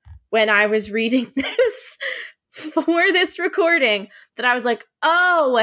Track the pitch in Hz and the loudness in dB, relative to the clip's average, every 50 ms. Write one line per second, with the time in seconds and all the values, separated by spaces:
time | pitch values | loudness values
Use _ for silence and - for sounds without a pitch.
0 | _ - - - _ _ - 220 214 220 208 202 214 208 214 220 196 208 202 226 | _ -20 -20 -20 _ _ 0 0 2 2 2 2 2 2 0 -2 -2 -2 -2 -2
1 | 226 220 247 262 233 - - 269 - - - - 523 453 - - - - - - | 0 0 0 0 -2 -2 -6 -8 -6 -4 0 0 0 2 2 0 -2 -2 -4 -6
2 | 554 539 - 494 - - - _ _ _ - - - 302 - 320 269 320 339 339 | -8 -8 -8 -10 -12 -16 -20 _ _ _ -16 -12 -12 -6 -4 -2 0 0 2 2
3 | 359 392 349 359 370 359 - - 349 - - 392 349 330 339 330 262 226 208 202 | 2 2 2 2 0 0 -2 -4 -4 -4 0 0 2 2 2 2 2 0 0 -2
4 | 202 - - - - _ _ - 226 247 247 247 220 240 226 - - _ _ _ | -4 -10 -18 -20 -20 _ _ -4 -2 0 0 0 0 -2 -2 -4 -8 _ _ _
5 | - 311 339 349 359 359 349 330 294 262 247 226 | 0 2 2 2 2 2 2 2 2 2 2 2